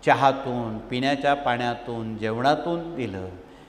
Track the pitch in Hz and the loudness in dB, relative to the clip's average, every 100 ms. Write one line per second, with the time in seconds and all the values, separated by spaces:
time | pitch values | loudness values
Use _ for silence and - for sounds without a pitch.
0 | - 123 139 135 127 123 113 110 - 127 | 4 6 6 4 -2 -4 -4 -6 -4 -2
1 | 135 139 143 143 139 120 120 117 - 117 | 0 2 2 2 2 0 0 -4 -6 -6
2 | 110 110 110 117 135 151 170 170 170 165 | -6 -4 -2 0 2 2 0 -4 -6 -6
3 | 113 95 92 90 - - | -6 -6 -10 -12 -18 -20